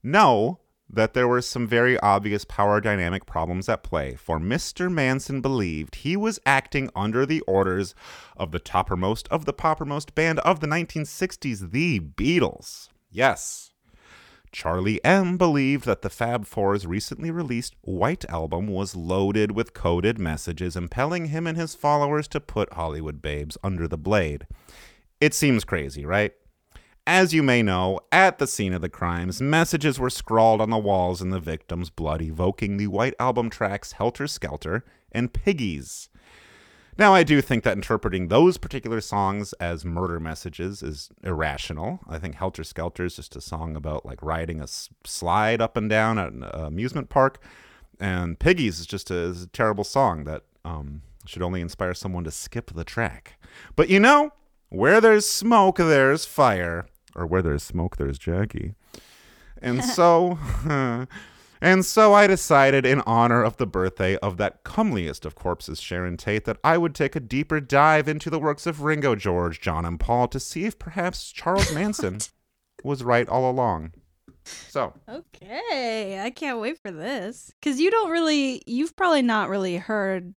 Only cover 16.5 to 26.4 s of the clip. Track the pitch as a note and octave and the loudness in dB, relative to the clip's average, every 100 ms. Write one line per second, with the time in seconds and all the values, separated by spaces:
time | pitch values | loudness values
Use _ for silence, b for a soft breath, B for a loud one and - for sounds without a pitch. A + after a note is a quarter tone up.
16.5 | - G2 G2+ F2 F#2 - - D#3+ E3 D3+ | -2 0 0 -2 -6 -6 -10 -8 -6 -4
17.5 | A#2+ B2 _ - F#2 G#2+ F3+ - E2+ D#2+ | -4 -6 _ -8 -2 -2 -2 -6 -6 -4
18.5 | E2+ G#2 F#2+ G2 F#2 E2 F#2 G2 G#2 G#2+ | -4 -4 -4 -6 -6 -2 0 2 2 0
19.5 | G#2 A2+ - - F2 G2+ A2+ F2 D2+ - | -2 -6 -4 -2 2 0 0 -4 -4 -6
20.5 | D#2+ F2+ F2 F2 - C#3 F3 D#3+ D#3 E3 | -6 -6 -6 -8 -4 -2 -2 -4 -4 -4
21.5 | D#3+ E3 - D3 D3 C#3+ D3+ D3 D3+ - | -4 -6 -4 0 2 2 -2 -2 -8 -6
22.5 | - G2+ - D#2+ D2+ D#2 D2 D2+ D2 D2 | -4 -4 -4 -6 -6 -8 -8 -8 -6 -8
23.5 | - G2 F2+ E2 D#2+ D#2 G#2 E2 D2 - | -6 -6 -4 -4 -4 0 0 0 -4 -12
24.5 | B B B B B B _ D3+ - D3 | B B B B B B _ 0 2 2
25.5 | A#2+ - F2 C#2+ C2+ C#2+ G2 G#2+ _ | 2 0 -4 -4 -10 -2 0 0 _